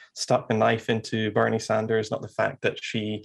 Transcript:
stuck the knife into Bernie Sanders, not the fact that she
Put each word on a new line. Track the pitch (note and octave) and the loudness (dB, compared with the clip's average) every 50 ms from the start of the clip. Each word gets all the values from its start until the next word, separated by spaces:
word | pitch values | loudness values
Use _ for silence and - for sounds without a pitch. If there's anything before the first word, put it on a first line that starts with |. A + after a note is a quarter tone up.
| - - - | -20 -16 -10
stuck | - - - B2 B2 - - | -6 -2 2 2 2 2 2
the | A2+ | 2
knife | G#2+ A2 A#2 A#2 A2+ - - | 4 4 4 2 2 0 0
into | A#2+ A2+ - - A#2 A2+ A2 G#2+ | -2 -2 -2 -2 -2 -2 0 0
Bernie | G#2 - A2+ A2+ A2+ A2+ | 2 2 2 2 2 0
Sanders, | - - A2 A2 A2 A2 A2+ A2 G#2+ - | 0 0 0 0 0 2 0 0 0 0
not | A2 - | -4 -6
the | A2 G#2 | -6 -6
fact | - - G#2+ G#2 G2+ - | -4 -2 -2 -2 -2 -2
that | - G2+ - - - | -2 -2 -2 -2 -6
she | - - A2+ G#2+ G#2+ G#2+ G2+ - | -6 -4 -4 -4 -4 -4 -6 -8